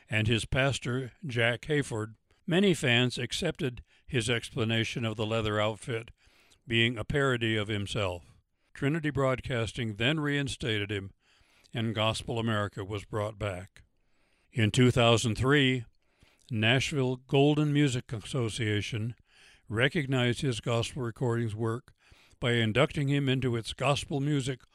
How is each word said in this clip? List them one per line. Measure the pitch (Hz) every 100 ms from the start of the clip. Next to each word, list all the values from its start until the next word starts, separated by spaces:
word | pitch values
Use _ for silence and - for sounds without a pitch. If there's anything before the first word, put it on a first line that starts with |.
| -
and | 110 110
his | 113
pastor, | - 135 139 113 - 127 127 -
Jack | 156 117 117 120
Hayford, | - 147 - 113 110 - _ _ -
many | 170 247
fans | 165 135 120 123 -
accepted | 123 - 175 - 139 117 - _ -
his | 127 110
explanation | 117 - 131 110 113 110 135
of | 113 107
the | 107
leather | 113 107 107
outfit | 107 104 - 113 113 - _ _ _ _ -
being | 113 117 117
a |
parody | - 147 139 120 113 110
of | 104
himself. | 104 101 120 95 87 - _ _ _ _
Trinity | - 139 160 151
Broadcasting | 135 131 123 - 123 110 - 113
then | 101 120 156
reinstated | 147 143 139 - 131 107 101
him, | 101 98 - _ _ _ _ _
and | 135 113
Gospel | 110 110 110 - 117
America | 113 107 101 -
was | 98 104
brought | - 110 104 101
back. | 101 90 98 - _ _ _ _ _ _ _
In | - 107
two | 127 123
thousand | 123 117 113 120 104
three, | 131 147 131 127 113 _ _ _ _ _ -
Nashville | 110 113 131 - 147 127 127 -
Golden | 139 147 151 151
Music | 143 147 120 -
Association | 110 - 135 113 - 110 104 - 110 117 - _ _ - _ -
recognized | 107 135 175 131 131 123 117
his | 139 113
gospel | 131 117 113 151
recordings | 120 - 123 117 113
work | 104 113 120 - _ _ _ _ -
by | 123
inducting | 120 110 117 160 160 139
him | 143 135
into | 131 127
its | 117 -
Gospel | - 131 139 - 143
Music | 143 143 127 127 _